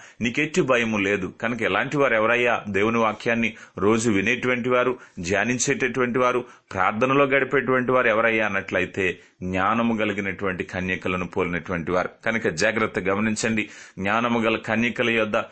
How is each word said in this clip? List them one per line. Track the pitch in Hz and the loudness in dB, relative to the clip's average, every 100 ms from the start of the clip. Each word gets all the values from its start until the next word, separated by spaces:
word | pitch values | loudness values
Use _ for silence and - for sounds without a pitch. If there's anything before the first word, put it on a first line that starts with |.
| - - | -10 -6
నీకెట్టి | 113 120 151 185 | -4 -2 -2 0
భయము | 135 120 117 107 | 2 2 2 0
లేదు. | 95 101 90 - | 2 0 -2 -4
కనుక | 117 117 | -4 -2
ఎలాంటి | 98 98 131 147 | 0 0 0 0
వారు | 135 | 2
ఎవరయ్యా | 113 110 120 120 107 104 | 2 2 2 2 0 -2
దేవుని | 98 110 117 | 0 2 2
వాక్యాన్ని | 110 104 120 117 113 - - - | 0 0 -2 0 -2 -4 -14 0
రోజు | 98 113 117 | 2 4 4
వినేటువంటి | 98 98 123 127 123 120 | 2 2 0 0 -2 0
వారు, | 123 123 123 - - | 2 2 -2 -8 -10
ధ్యానించేటటువంటి | 85 98 110 123 143 120 131 123 123 117 | -2 0 0 0 -2 0 -2 0 0 2
వారు, | 123 127 127 - - | 2 0 -4 -12 -8
ప్రార్థనలో | 98 92 107 131 139 139 | -2 0 2 2 4 4
గడిపేటువంటి | 139 131 139 123 131 123 | 2 2 0 2 2 2
వారు | 127 120 | 2 4
ఎవరయ్యా | 107 113 113 107 | 4 2 2 0
అన్నట్లయితే | 98 92 98 90 - 92 82 - - | -2 -2 -2 -2 -2 -2 -2 -10 -12
జ్ఞానము | 92 92 98 113 117 110 | -4 0 0 2 0 0
కలిగినటువంటి | 107 101 98 87 98 90 | -2 -2 -6 -4 -4 -4
కన్యకలను | 92 95 92 90 92 90 87 | -6 -4 -4 -4 -2 -4 -4
పోలినటువంటి | 98 85 87 80 87 80 | -2 -2 -4 -4 -6 -2
వారు. | 87 90 - 113 | -2 -2 -6 -4
కనుక | 113 107 | -2 -2
జాగ్రత్త | 80 107 110 110 110 | 0 0 2 -2 -2
గమనించండి. | 92 98 110 107 117 110 104 - - - | -2 0 -2 -2 -2 -2 -4 -10 -16 -6
జ్ఞానము | 98 110 120 117 | -2 0 0 0
గల | 113 110 | 0 -2
కన్యకల | - 110 120 110 120 | -2 -2 0 0 0
యొద్ద | 113 107 110 - | 0 0 -2 -4